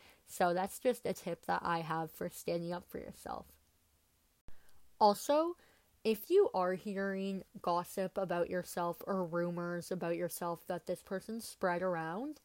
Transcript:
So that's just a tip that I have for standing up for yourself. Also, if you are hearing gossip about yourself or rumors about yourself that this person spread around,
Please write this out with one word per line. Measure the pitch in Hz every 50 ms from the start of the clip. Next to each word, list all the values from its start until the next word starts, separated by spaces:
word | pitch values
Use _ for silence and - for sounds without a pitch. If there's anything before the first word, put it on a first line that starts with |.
| - - - - _
So | - - - 190 175 175
that's | 180 190 196 - -
just | - 254 240 - -
a | - 190
tip | - - 180 170 - -
that | - 175 175 -
I | 170 170 170
have | 165 160 165 160 165 160
for | - - 180 175
standing | - - - - 170 170 170 170 175
up | 180 190 -
for | - -
yourself. | - - - - - - - - - - - - _ _ _ _ _ _ _ _ _ _ _ _ _ _ _ _ _ - - - - - - - - - - -
Also, | - 208 202 - - - 285 302 330 339 349 - - - - - _ _ _ _ -
if | 220 220 214 - -
you | 339 403 392 - -
are | 190 180 180 185
hearing | 185 - 208 190 190 196 196 196 190 190 196 190 185 - - - 208
gossip | - 180 175 175 180 - - 202 190 185 -
about | 202 196 165 175 175 170 -
yourself | 185 180 175 - - 185 175 175 170 - -
or | - 196 190 180
rumors | 165 165 175 175 175 175 175 175 175 175 175 170 - 190
about | 180 180 170 170
yourself | 170 180 165 - - 175 175 170 160 -
that | - 180 170 -
this | - 180 - -
person | - 196 185 - - 220 233
spread | - - - - - 180 175 175 185
around, | 185 175 165 160 160 170 202 262 302 294 - -